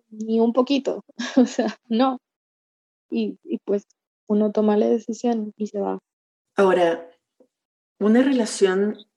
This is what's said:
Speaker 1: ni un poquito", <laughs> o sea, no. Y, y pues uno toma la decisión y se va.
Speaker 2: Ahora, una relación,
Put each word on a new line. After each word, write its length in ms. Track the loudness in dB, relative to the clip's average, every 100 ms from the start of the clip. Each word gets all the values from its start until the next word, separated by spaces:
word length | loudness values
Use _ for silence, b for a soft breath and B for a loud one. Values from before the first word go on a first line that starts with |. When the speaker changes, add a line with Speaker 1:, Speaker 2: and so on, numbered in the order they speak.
| _
Speaker 1:
ni 280 | -12 -2 0
un 140 | 2
poquito", 500 | 2 0 0 -2 -8 -10 -12
<laughs> 260 | -2 2
o 20 | 2
sea, 280 | 2 -4 -6 -4
no. 320 | 0 0 -2 _ _ _ _ _ _ _ _ -10
Y, 300 | -6 -6 -8
y 140 | -10 -8 -4
pues 220 | -4 -6 _ _ _ -4
uno 240 | 0 0
toma 260 | 0 2 2
la 100 | 2
decisión 680 | 0 -4 -6 -4 -4 -6 -8
y 100 | -8
se 120 | -6
va. 180 | -6 -8 -12 _ _ _ _ 0
Speaker 2:
Ahora, 540 | 2 4 2 0 -8 _ _ _ _ _ _ _ _ -2
una 220 | 2 4
relación, 760 | 4 0 -2 0 2 2 -2 -4 -12